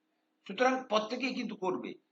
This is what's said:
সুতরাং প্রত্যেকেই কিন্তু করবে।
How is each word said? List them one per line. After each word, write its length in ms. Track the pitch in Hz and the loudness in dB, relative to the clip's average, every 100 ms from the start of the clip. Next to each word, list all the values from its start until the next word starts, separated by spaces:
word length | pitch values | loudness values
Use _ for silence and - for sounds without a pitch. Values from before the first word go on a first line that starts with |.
| _ _ _ _ - | _ _ _ _ -8
সুতরাং 380 | 196 254 254 - | 2 4 4 2
প্রত্যেকেই 460 | 214 214 247 262 | 0 0 -2 -2
কিন্তু 200 | - 214 | -2 -4
করবে। 400 | 202 185 - 101 - _ | -2 -2 -2 -4 -10 _